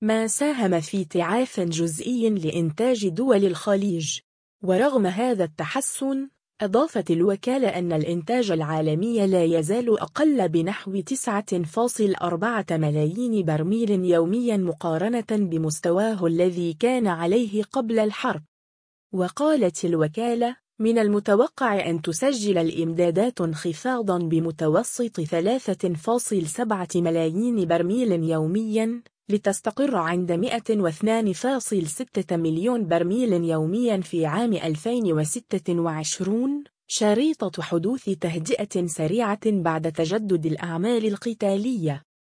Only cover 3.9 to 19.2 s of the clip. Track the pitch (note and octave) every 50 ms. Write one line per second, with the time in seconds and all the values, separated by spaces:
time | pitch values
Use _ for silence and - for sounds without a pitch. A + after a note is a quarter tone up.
3.9 | F3 E3 D#3 C#3+ - - - _ _ _ _ _ _ _ - F3+ F#3 F#3 A#3+ D4
4.9 | C4+ B3+ G3+ F3+ F3+ F#3+ A#3+ B3+ B3 F#3+ F3+ D#3+ D#3 - D#3+ D3+ - C4 C#4 -
5.9 | - - C4+ C4+ C4+ C4+ C4+ C4+ - _ _ _ _ - G#3+ G3 F#3 A3+ D4 D#4+
6.9 | - A3+ E3+ - E3+ E3 E3+ G#3 G3 G3 - B3 B3+ C#4 C4 G3+ - F3+ F3 F3
7.9 | E3+ D#3 D3+ E3 E3+ F3 D#3 D#3+ A#3 B3+ A#3+ G3+ F3 D#3+ D#3 D3 D#3+ D#3 D#3 D#3
8.9 | D3+ D#3 F#3+ A#3 A#3 A3+ G3+ F#3+ F#3+ F3+ E3+ E3 E3+ E3 D#3 D3+ G3 A#3+ B3 A#3
9.9 | G#3+ - - - - - D4 D#4 D4 B3+ F#3+ F3 D#3 E3+ D#3+ F3 G3+ - - G3
10.9 | F#3+ G3+ F3 - C4+ C4 - - G#3 G3+ G#3+ - G3+ F3 F3 D#3 - A3+ A#3 A#3+
11.9 | - - A3 G3 F#3+ - - F3 E3+ E3 F#3 A3+ A#3+ A3 F#3 - E3+ D#3+ D#3 D3+
12.9 | D3 D3+ D3+ D3+ F3 G#3+ B3 B3 A3 G#3 F#3 D#3+ D#3 D3+ D#3 F3 G#3 A3+ A#3 G3+
13.9 | G#3 F#3 F3+ F3+ F3 E3 E3 E3 G3 A#3+ B3 A#3+ G#3+ G3+ F#3 F3 D#3 - - E3+
14.9 | D#3+ D#3+ F3+ G#3+ A#3+ A#3+ A3 - A3+ G#3 G#3 F3+ E3 D#3+ D#3+ D#3 D3+ - - F3+
15.9 | E3+ F#3 G#3 A3+ A3+ F#3+ F3+ E3 E3 E3+ F3+ F#3 F3 F3 F3 E3+ D#3+ D3+ - A#3+
16.9 | B3+ B3+ A#3 G3+ F3 D#3+ E3+ E3+ F#3+ A#3+ B3 G#3+ G3 G#3 G#3 - - C4+ B3 A3
17.9 | A3+ A3 G#3+ G#3 G3+ - - B3+ G3+ D#3 D#3 _ _ _ _ _ _ _ _ _
18.9 | _ _ _ _ - F#3